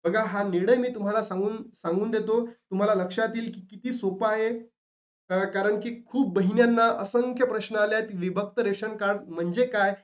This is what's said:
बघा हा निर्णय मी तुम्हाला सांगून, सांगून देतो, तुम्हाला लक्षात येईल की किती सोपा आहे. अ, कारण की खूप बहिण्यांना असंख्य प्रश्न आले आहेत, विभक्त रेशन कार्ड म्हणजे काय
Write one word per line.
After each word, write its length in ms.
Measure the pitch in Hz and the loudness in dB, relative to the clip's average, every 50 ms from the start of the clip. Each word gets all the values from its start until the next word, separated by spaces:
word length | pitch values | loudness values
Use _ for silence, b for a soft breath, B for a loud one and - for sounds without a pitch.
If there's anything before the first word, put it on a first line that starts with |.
| - | -2
बघा 180 | 170 190 220 | 0 0 0
हा 200 | 220 190 190 202 | 0 0 -2 -2
निर्णय 340 | 202 202 175 175 185 214 254 | -2 0 0 0 4 4 4
मी 120 | 247 247 247 | 4 4 -2
तुम्हाला 340 | 247 214 196 202 208 220 | -4 -4 -4 0 0 -2
सांगून, 480 | 208 - 185 185 196 214 226 220 - - _ | -2 -2 -4 -2 -2 -2 -2 -6 -10 -16 _
सांगून 360 | _ - 170 170 190 214 233 | _ -4 -2 0 0 0 0
देतो, 360 | 226 214 - 196 220 240 233 | 0 -2 0 2 0 0 0
तुम्हाला 480 | 233 - _ _ _ 190 190 208 214 214 | -2 -10 _ _ _ -2 0 2 2 2
लक्षात 340 | 185 185 180 - 226 220 226 226 | 2 0 -2 -2 -2 -2 -2 -2
येईल 180 | 233 233 233 - | -4 -6 -6 -10
की 60 | - - - | -12 -18 -18
किती 220 | 214 190 - 247 | -20 -10 -8 -8
सोपा 360 | - - 208 190 185 - 233 214 | -6 -2 -2 -4 -2 0 0 0
आहे. 200 | 214 220 220 226 240 233 - - _ _ _ _ _ _ _ _ _ _ _ _ | 0 0 0 -2 -2 -6 -10 -16 _ _ _ _ _ _ _ _ _ _ _ _
अ, 160 | 185 190 196 | -2 -2 0
कारण 360 | 190 - 196 196 214 208 202 | -2 -2 0 0 2 0 0
की 220 | - 240 233 - - | -2 -6 -8 -10 -14
खूप 280 | _ - 269 269 185 170 | _ 0 0 0 2 2
बहिण्यांना 480 | 196 190 185 220 233 240 233 233 226 | 2 2 4 6 6 6 6 6 4
असंख्य 640 | 226 233 - - 202 - - 240 247 254 247 247 254 | 4 4 2 0 -6 0 0 0 0 0 0 0 0
प्रश्न 300 | 254 233 220 214 - 220 | 0 0 -4 -4 -2 0
आले 180 | 214 208 208 220 | 0 2 2 2
आहेत, 140 | 220 220 214 202 | -2 -2 -4 -6
विभक्त 440 | 180 175 185 180 196 208 202 - - | -4 -4 -2 -2 -2 -4 -2 -4 -2
रेशन 380 | - 202 196 - 214 220 220 | 0 0 -2 -2 -4 -8 -4
कार्ड 240 | 214 208 196 208 196 - 180 | -2 0 0 0 -2 -4 -8
म्हणजे 380 | 165 170 170 175 175 233 247 | -6 -4 -4 -2 2 0 0
काय 280 | 247 220 208 196 202 196 - | 2 2 2 2 2 0 -4